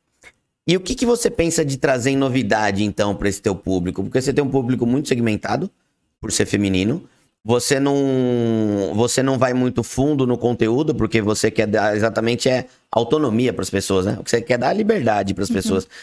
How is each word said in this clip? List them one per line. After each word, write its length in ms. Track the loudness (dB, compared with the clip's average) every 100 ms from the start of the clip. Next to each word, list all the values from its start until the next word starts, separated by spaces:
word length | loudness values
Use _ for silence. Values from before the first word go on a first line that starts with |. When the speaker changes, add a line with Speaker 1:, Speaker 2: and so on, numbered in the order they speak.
| _ _ -20 _ _ _ -2
Speaker 1:
e 80 | 0
o 40 |
que 160 | -2 -2
que 100 | 0
você 240 | 0 0
pensa 340 | 0 0 0
de 140 | -2 -2
trazer 320 | 0 0 0
em 80 | 0
novidade, 680 | 0 0 0 2 2 0
então, 320 | 0 0 -2 -2
pra 140 | -2
esse 100 | -2
teu 160 | -2 -4
público? 460 | -2 -2 -2 -4
Porque 160 | -4 -2
você 140 | 0
tem 100 | 0
um 60 | 0
público 340 | 0 0 0
muito 240 | 0 0 0
segmentado, 640 | 0 0 -2 -2 -4 -4 -10 _ _ _ _
por 120 | -6
ser 160 | -2 0
feminino. 600 | 0 0 2 0 -2 -8 _ _ _ -2
Você 340 | 0 2 0
não, 1120 | 2 2 2 2 2 2 2 2 0 0 0 0
você 260 | 0 0
não 140 | 0 2
vai 160 | 0
muito 300 | 2 0 -2
fundo 420 | -4 0 0 2 2
no 100 | 0
conteúdo, 540 | 0 2 2 2 0 0
porque 260 | 0 0
você 280 | 0 0 0
quer 160 | 0 0
dar 280 | 2 2 2
exatamente 540 | 0 0 0 0 0
é 160 | 0 -2 _ _
autonomia 600 | 0 2 2 2 2 0
pras 160 | 0 -2
pessoas, 360 | -2 0 0 0
né? 100 | -2
O 40 |
que 80 | -2
você 100 | -2
quer 160 | 0 0
dar 140 | 0
é 40 | 0
liberdade 560 | 0 0 0 0 0
pras 160 | -2 -2
Speaker 2:
Uhum. 60 | -2
Speaker 1:
pessoas. 280 | -2 -2 -4
O 40 | -12